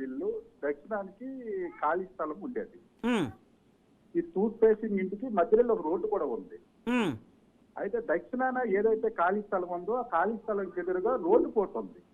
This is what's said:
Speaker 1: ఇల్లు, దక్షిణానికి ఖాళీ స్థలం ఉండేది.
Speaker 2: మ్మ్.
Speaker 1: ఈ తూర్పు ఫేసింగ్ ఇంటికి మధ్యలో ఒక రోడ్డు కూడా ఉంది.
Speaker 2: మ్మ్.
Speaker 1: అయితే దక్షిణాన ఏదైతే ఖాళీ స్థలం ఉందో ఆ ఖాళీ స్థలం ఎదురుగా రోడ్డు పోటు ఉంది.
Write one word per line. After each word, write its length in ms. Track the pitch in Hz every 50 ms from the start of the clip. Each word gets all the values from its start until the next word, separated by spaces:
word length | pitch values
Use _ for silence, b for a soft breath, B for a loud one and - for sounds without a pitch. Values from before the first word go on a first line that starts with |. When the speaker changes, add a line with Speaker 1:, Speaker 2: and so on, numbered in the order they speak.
Speaker 1:
ఇల్లు, 420 | 135 127 127 135 349 415 466 440 - - - _ -
దక్షిణానికి 760 | - 143 - - - 220 202 196 185 185 - 247 269 269 262 247 226 202 190 180 165
ఖాళీ 360 | - - - 151 160 180 190
స్థలం 300 | 185 - - 165 151 151 - -
ఉండేది. 640 | 143 - 110 - - - - - _ _ _ - 233
Speaker 2:
మ్మ్. 220 | 247 220 165 113 - - _ _ _ _ _ _ _ _ _ _ _ _ _ _ - 339
Speaker 1:
ఈ 20 |
తూర్పు 380 | - - - 185 202 226 214 - 220
ఫేసింగ్ 340 | 220 214 214 233 220 202 190
ఇంటికి 280 | 185 190 202 202 262 262
మధ్యలో 460 | 214 185 170 165 214 226 240 240 220
ఒక 120 | 175 156
రోడ్డు 200 | 156 170 208 -
కూడా 180 | 214 214 190 160
ఉంది. 680 | 135 117 107 92 - - - - _ _ _ _ -
Speaker 2:
మ్మ్. 260 | 247 247 220 175 123 104 - - - _ _ _ _ _ _ _ - 131
Speaker 1:
అయితే 220 | 156 196 214 233
దక్షిణాన 540 | - - 160 180 - - - 247 262 262 254 254 254 226
ఏదైతే 400 | 190 202 208 226 220 214 226 220
ఖాళీ 320 | - - 170 180 202 208
స్థలం 280 | 208 - 208 185 175 175
ఉందో 240 | 180 175 180 190 226
ఆ 100 | 254 240
ఖాళీ 340 | 247 233 220 226 214 226
స్థలం 360 | 214 - - 214 202 196 180 - 180
ఎదురుగా 380 | 175 180 185 185 - 233 254
రోడ్డు 320 | 240 180 170 208 254 - -
పోటు 300 | - 226 190 - - -
ఉంది. 240 | 196 185 - - - _